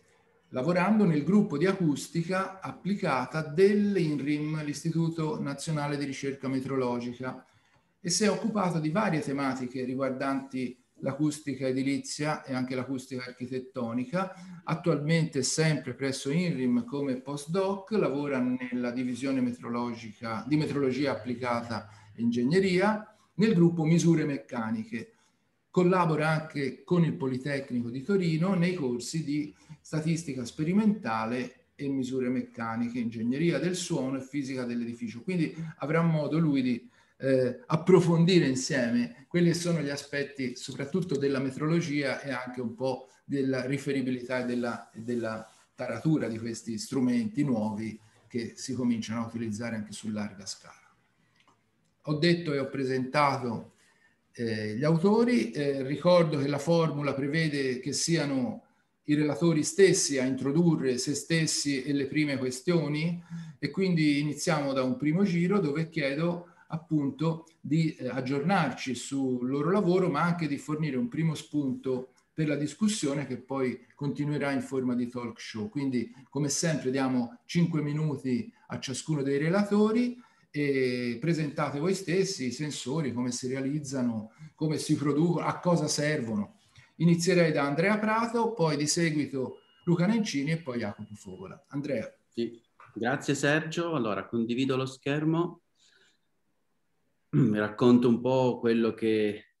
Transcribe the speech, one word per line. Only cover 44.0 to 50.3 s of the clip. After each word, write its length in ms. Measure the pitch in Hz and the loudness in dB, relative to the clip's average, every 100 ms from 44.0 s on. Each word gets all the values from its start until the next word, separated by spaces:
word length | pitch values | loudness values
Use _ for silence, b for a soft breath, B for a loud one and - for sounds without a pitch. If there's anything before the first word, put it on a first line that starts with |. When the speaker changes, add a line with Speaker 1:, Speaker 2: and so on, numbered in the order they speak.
| 127 123 120 127 | 0 -4 -4 -4
Speaker 1:
e 40 | |
della, 460 | 120 123 120 107 - | -2 -2 -2 -6 -12
e 80 | - | -14
della 460 | 113 120 113 110 - b b | -6 -4 -4 -6 -10 b b
taratura 540 | _ 123 113 156 151 120 | _ -8 -2 2 2 0
di 100 | 113 | -4
questi 400 | 117 113 - 110 | -6 -8 -8 -8
strumenti 640 | - 131 123 120 107 139 | -4 -2 0 2 0 -2
nuovi 560 | 143 113 107 104 110 - b b _ | 0 0 -2 -4 -8 -10 b b _
che 240 | 123 117 - | -8 -8 -10
si 180 | - | -8
cominciano 480 | 123 123 117 107 113 | -2 0 0 -2 -4
a 40 | 113 | -6
utilizzare 500 | 117 113 104 117 113 | -6 -6 -6 -6 -6
anche 160 | 104 | -8
su 180 | 107 110 | -10 -8
larga 360 | 107 101 | -6 -6